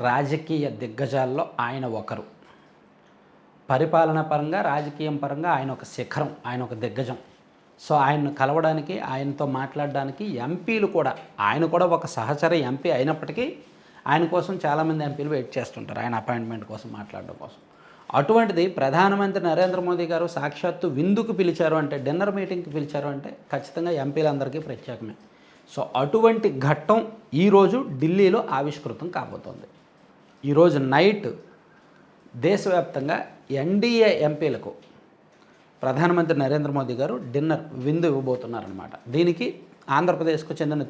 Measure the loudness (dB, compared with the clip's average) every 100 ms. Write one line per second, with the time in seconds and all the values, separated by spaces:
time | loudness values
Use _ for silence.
0 | 0 2 0 -2 -2 -2 -2 -6 -10 -6
1 | -2 0 0 -2 -4 -4 -4 -4 -6 -6
2 | -8 -10 -12 -20 -20 -20 -20 _ _ _
3 | _ _ _ _ _ _ -2 2 4 4
4 | 4 2 0 -2 -2 -2 -2 -2 -4 -6
5 | -6 -4 -4 -4 0 0 -2 -8 -10 -10
6 | -6 -4 -4 -6 -10 -8 -8 -6 -6 -6
7 | -6 -8 -14 _ _ _ _ _ 0 2
8 | 4 2 0 0 2 4 2 0 -2 -6
9 | -6 -4 -4 -2 -2 -2 -4 -4 -4 -2
10 | -4 -6 -8 -6 -6 -6 -2 0 2 2
11 | 0 -2 -10 -2 2 2 2 4 4 2
12 | 0 -4 -2 0 2 2 0 -2 0 0
13 | 0 -2 -4 -6 -6 -6 -18 -20 -20 -12
14 | 0 2 2 0 -2 -2 0 0 0 0
15 | -2 -4 -4 -4 -4 -6 -8 -10 -10 -6
16 | -4 -4 -2 -4 -6 -8 -10 -14 -12 -14
17 | -14 -14 -14 -16 -18 -20 _ -20 -20 -20
18 | -2 0 4 4 4 2 0 2 0 4
19 | 4 4 0 0 0 2 2 2 0 0
20 | 0 0 -2 -2 -6 -2 -4 -2 -2 0
21 | 2 2 0 0 0 2 2 2 0 -2
22 | -2 0 0 -2 -4 -6 -6 -6 -4 -4
23 | -4 -6 -10 -16 -8 -8 -6 -6 -2 -2
24 | -2 0 0 0 -4 -6 -10 -12 -12 -12
25 | -12 -14 -20 _ -20 -20 -14 -8 -4 0
26 | 2 4 6 6 2 0 2 2 4 2
27 | 2 -8 -6 2 6 8 8 4 -2 -2
28 | 2 4 6 4 0 -2 -2 -4 -10 -10
29 | -8 -8 -8 -12 -14 -16 -20 -20 _ _
30 | _ _ _ _ 2 6 6 6 4 6
31 | 6 4 -2 -8 -14 -20 _ _ _ -20
32 | -20 _ -20 -2 2 2 2 2 2 -4
33 | -2 -2 -4 -14 -6 -2 0 2 4 6
34 | 6 6 2 0 -2 -2 -6 -14 -20 -20
35 | _ _ _ _ _ _ _ _ -4 2
36 | 4 4 2 2 2 0 0 -2 -2 -2
37 | -2 -4 -4 -2 0 -2 -4 -6 -2 2
38 | 2 0 0 -4 -4 -8 -8 -12 -14 -16
39 | -4 2 2 2 -4 -6 -16 -20 -2 2
40 | 2 2 2 0 -2 -4 -2 -2 -2